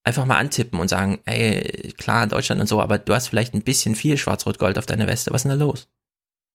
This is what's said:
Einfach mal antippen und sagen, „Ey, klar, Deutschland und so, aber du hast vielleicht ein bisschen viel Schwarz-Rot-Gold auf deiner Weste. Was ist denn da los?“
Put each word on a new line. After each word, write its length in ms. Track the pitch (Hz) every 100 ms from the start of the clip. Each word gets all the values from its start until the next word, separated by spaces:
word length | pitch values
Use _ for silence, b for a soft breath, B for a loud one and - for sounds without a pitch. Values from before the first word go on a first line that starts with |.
Einfach 220 | - 131 131
mal 100 | 80
antippen 400 | 139 - - 85
und 100 | 90
sagen, 320 | 92 98 98
„Ey, 680 | - 113 113 101 - - - -
klar, 300 | - 113 110
Deutschland 340 | - - 104
und 60 | 107
so, 120 | 107
aber 180 | 104 104
du 160 | -
hast 140 | 104 -
vielleicht 260 | 110 120
ein 100 | 104
bisschen 320 | - 139 120 113
viel 200 | 151 143
Schwarz-Rot-Gold 600 | - - - - 95 98
auf 80 | -
deiner 200 | 117 104
Weste. 240 | 117 -
Was 120 | 127
ist 60 | 139
denn 80 | 139
da 60 |
los?“ 240 | 147 127 - _ _ _ _ _ _